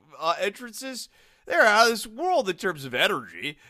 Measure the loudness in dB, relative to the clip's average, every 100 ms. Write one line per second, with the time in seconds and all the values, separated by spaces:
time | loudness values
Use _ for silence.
0 | _ -6 -4 -2 -2 -4 -12 -12 -12 -12
1 | -14 _ _ _ -2 4 6 6 4 2
2 | -6 -6 0 0 0 -4 -6 -6 -6 0
3 | 0 0 -6 -10 -10 -12 -20